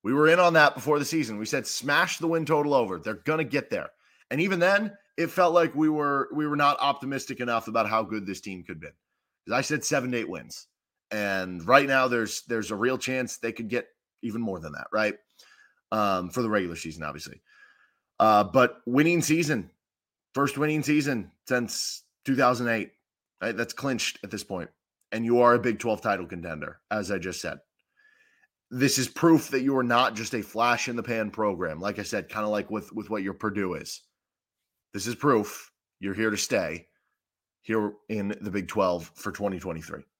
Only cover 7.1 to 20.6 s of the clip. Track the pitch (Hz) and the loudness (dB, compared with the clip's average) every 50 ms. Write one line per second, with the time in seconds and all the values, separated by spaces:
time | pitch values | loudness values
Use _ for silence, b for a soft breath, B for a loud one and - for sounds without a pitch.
7.1 | 139 131 - - 131 123 123 120 117 113 - 113 110 117 107 104 110 110 110 98 | -6 -6 -6 -8 -8 -6 -4 -2 -2 -2 -2 0 0 0 2 2 0 0 0 -2
8.1 | 107 107 98 95 95 - - 104 95 90 87 - 90 78 78 73 _ _ _ _ | -6 -8 -6 -6 -10 -8 -10 -12 -12 -12 -12 -14 -14 -14 -14 -18 _ _ _ _
9.1 | _ _ _ _ _ _ _ 160 156 135 135 - 151 147 - - 165 143 123 127 | _ _ _ _ _ _ _ -2 -2 -2 0 -2 -4 -4 -2 0 -2 0 0 -2
10.1 | 123 117 104 85 92 78 60 - - - - _ _ _ _ _ _ _ _ _ | -4 -4 -4 -6 -8 -10 -12 -14 -18 -20 -20 _ _ _ _ _ _ _ _ _
11.1 | 107 107 104 101 98 95 92 92 92 87 80 98 127 143 143 139 135 135 131 131 | -6 -4 -2 -2 -2 -2 -4 -6 -8 -8 2 4 4 4 6 4 2 2 2 2
12.1 | 123 117 110 98 - - - - 117 110 - - 107 98 113 127 131 127 - 131 | 0 0 -2 -2 -6 -10 -6 -4 -4 -4 -4 -4 -4 -2 0 0 0 -2 -4 -4
13.1 | 131 131 123 113 - - - 113 113 - 113 104 120 120 - - _ _ _ _ | -4 -4 -4 -6 -8 -8 -8 -8 -6 -8 -8 -4 -4 -4 -6 -6 _ _ _ _
14.1 | _ _ - 117 104 117 117 107 95 85 78 78 73 71 - - - 107 107 107 | _ _ -10 -6 -6 -4 -4 -4 -6 -8 -10 -12 -12 -12 -10 -4 0 0 0 0
15.1 | 104 - _ b b b b b b b b b b b b _ 110 110 104 101 | -2 -6 _ b b b b b b b b b b b b _ -2 0 2 2
16.1 | 95 92 90 87 - 127 120 110 107 101 92 85 82 80 - 82 78 80 78 73 | 0 0 -2 -4 -4 -2 -2 2 0 0 0 -2 -6 -8 -10 -12 -10 -8 -10 -10
17.1 | 69 78 - - - - b b b b b b b b b b b b b b | -10 -10 -14 -14 -16 -20 b b b b b b b b b b b b b b
18.1 | _ - 107 110 107 104 104 98 - 135 123 123 - - _ 120 123 139 151 165 | _ 4 6 6 8 6 4 6 6 4 4 4 2 -6 _ 0 2 4 4 4
19.1 | 175 170 - - 156 165 165 147 151 110 87 - _ _ _ _ _ _ _ _ | 4 2 2 2 2 2 2 0 -2 -2 -4 -8 _ _ _ _ _ _ _ _
20.1 | _ _ _ _ _ 135 139 135 - 139 | _ _ _ _ _ 0 0 0 0 0